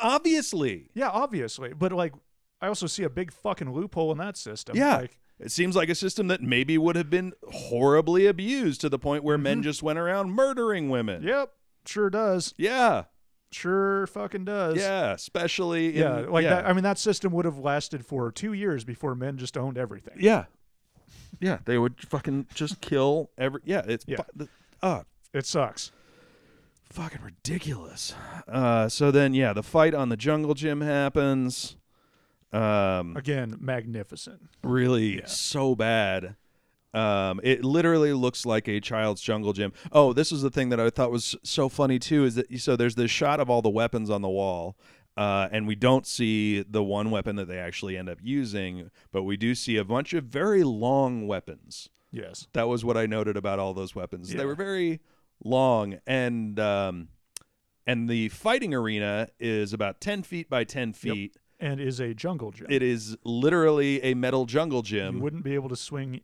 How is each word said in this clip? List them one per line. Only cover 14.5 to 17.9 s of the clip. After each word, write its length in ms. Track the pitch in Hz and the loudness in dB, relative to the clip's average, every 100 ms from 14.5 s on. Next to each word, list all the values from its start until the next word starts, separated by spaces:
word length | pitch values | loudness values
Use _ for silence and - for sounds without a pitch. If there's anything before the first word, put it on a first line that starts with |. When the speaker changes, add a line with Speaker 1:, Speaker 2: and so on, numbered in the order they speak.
| 208 170 165 | -2 0 0
Speaker 1:
Yeah, 360 | 196 190 123 | 0 0 0
especially 800 | 92 - 175 170 - 175 170 165 156 | -2 -6 -2 -2 0 0 0 0 2
in, 60 | |
Speaker 2:
Yeah, 160 | 156 120 127 | 2 2 0
like 140 | 165 | 2
Speaker 1:
yeah. 60 | 165 180 | 4 4
Speaker 2:
that. 100 | 180 | 4
I 60 | |
mean, 100 | 185 | 2
that 160 | 196 190 | 2 0
system 320 | 214 190 190 | 0 0 0
would 120 | 170 170 | 0 0
have 120 | 139 | -2
lasted 480 | 131 147 - | -2 -2 -2